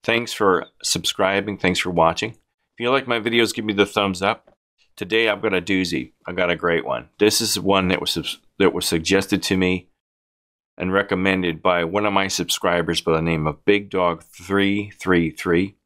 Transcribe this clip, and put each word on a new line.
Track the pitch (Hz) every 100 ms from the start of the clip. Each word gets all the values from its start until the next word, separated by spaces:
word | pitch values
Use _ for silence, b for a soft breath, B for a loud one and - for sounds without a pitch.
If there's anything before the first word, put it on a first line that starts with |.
Thanks | - 117 117
for | - 101 87 - _
subscribing. | - 101 - - 95 98 101 98
Thanks | 92 92
for | -
watching. | 85 82 85 113
If | - _ _ _ _
you | 120
like | 135 123
my | 117
videos, | 107 117 113
give | -
me | 110
the | 101 101
thumbs | - 101 90
up. | 98 101 _ _ _ _ _ -
Today, | 95 110 113
I've | 101
got | 110
a | 95
doozy. | 90 95 90 82 62 _ -
I |
got | 90 90
a | 82
great | 87 85
one. | - 62 62 _
This | 104 -
is | 110 104
one | 95 98 92
that | 92
was | -
subs-, | - 78 - _ _
that | 95
was | 82
suggested | - 85 80 95 95 98
to | - 95
me | 92 92 - _ _ _ _ _ _ _ _ -
and | 92
recommended | 98 101 92 95 95 90 80
by | 92 87
one | 85 98
of | 104
my | 98 98
subscribers | - 85 - 92 87 82 82
by | -
the | 80
name | 82 80 76
of | 73
Big | - 101 101
Dog | 95 87 82
three | - - 92 98 98 101 101 -
three | 90 90 82
three. | 71 92 85 98 _